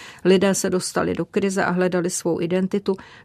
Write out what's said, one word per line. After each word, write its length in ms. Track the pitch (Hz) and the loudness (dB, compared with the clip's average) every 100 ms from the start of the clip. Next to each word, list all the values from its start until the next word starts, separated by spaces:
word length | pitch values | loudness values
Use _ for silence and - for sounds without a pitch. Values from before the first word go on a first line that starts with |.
| - - 180 | -18 -4 4
Lidé 300 | 190 196 185 | 4 4 2
se 140 | 190 | 0
dostali 440 | 180 - 185 170 | -2 -2 -2 -2
do 120 | 175 170 | -2 -2
krize 400 | 208 196 190 - | -2 -2 0 0
a 40 | |
hledali 400 | 180 185 180 175 | 2 0 0 -2
svou 320 | - 175 175 | -2 -2 -2
identitu, 540 | 170 185 190 202 196 190 - - | 0 0 0 -2 -2 -4 -6 -20